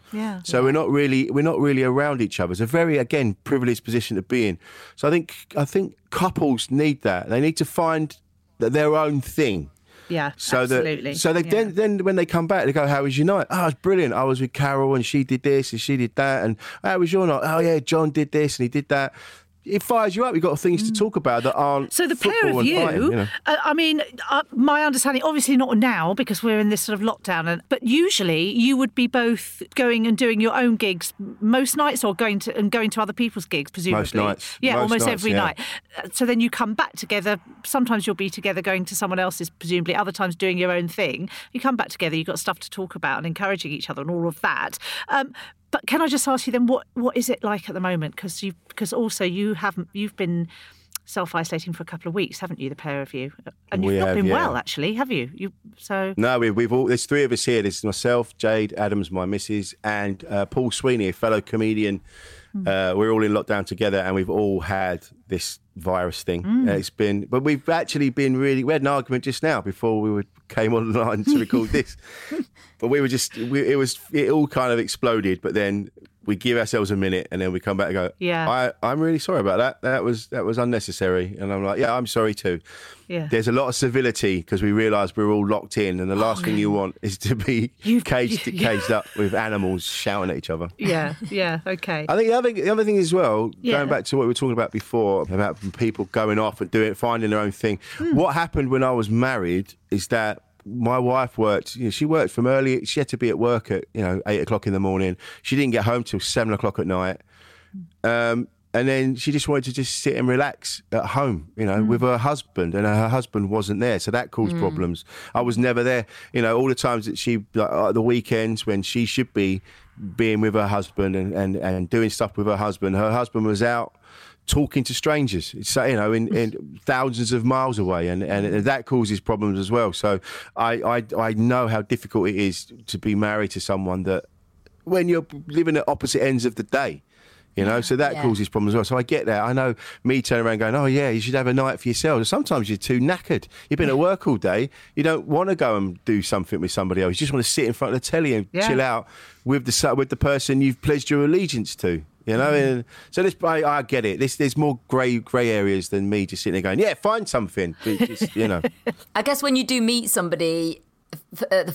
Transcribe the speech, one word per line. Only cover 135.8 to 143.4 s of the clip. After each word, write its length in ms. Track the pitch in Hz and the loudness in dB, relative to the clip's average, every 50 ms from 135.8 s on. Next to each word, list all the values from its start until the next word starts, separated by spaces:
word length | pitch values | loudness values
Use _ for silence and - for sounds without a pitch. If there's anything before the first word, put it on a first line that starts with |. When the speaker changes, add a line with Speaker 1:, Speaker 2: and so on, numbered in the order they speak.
| - - | 0 0
Speaker 2:
opposite 340 | 143 - - 131 - 135 123 | -2 -2 -2 -2 0 2 2
ends 220 | 135 135 123 113 | 2 2 2 0
of 120 | 123 117 | 0 -2
the 60 | - 107 | -4 -4
day, 400 | - - 135 139 113 76 71 - _ _ _ _ - - - _ _ _ | -2 -2 -2 -2 -2 -6 -10 -14 _ _ _ _ -20 -20 -20 _ _ _
you 80 | - 98 | -2 0
know, 120 | 101 110 | 2 2
Speaker 3:
Yeah, 40 | 120 117 | 0 0
Speaker 2:
so 140 | - 127 | 0 0
that 180 | 127 147 143 120 | 2 2 0 0
Speaker 3:
yeah. 80 | 123 143 | 0 0
Speaker 2:
causes 260 | 123 113 101 104 - | 0 0 0 0 -2
problems 240 | - 110 104 104 104 | -2 0 0 2 2
as 20 | |
well. 100 | 117 104 | 2 2
So 140 | - 127 127 | 0 0 -2
I 40 | 120 | 0
get 220 | - 160 147 - | 0 -2 0 0
that. 180 | - 110 104 104 | 0 0 0 0
I 80 | 117 127 | 0 0
know 240 | 135 131 127 117 - - - - - - | 0 0 0 -2 -4 -8 -16 -14 -4 0
me 180 | 123 139 135 | 0 2 2
turning 240 | 117 - 131 117 113 | 2 2 2 2 2
around 140 | 113 113 107 | 2 2 2
going, 160 | 113 110 113 | 0 0 2
"Oh, 120 | 143 143 | 2 2
yeah, 220 | 135 131 139 143 135 | 2 2 2 2 2
you 100 | 113 113 | 0 0
should 140 | 107 123 127 | 0 0 0
have 120 | 135 127 | 0 2
a 80 | 123 123 | 2 2
night 240 | 131 131 135 131 - | 2 2 0 -2 -2
for 80 | - | -2
yourself." 400 | 123 113 - - 156 151 117 113 | -2 -2 0 2 2 2 2 2
Sometimes 420 | - - 269 294 - 180 135 110 98 | 2 0 0 0 0 0 0 0 0
you're 80 | 107 | -2
too 220 | 98 - - 127 123 | -4 -2 0 0 2
knackered. 480 | 123 147 180 180 - - 165 107 | 2 2 0 -2 -2 -2 -4 -4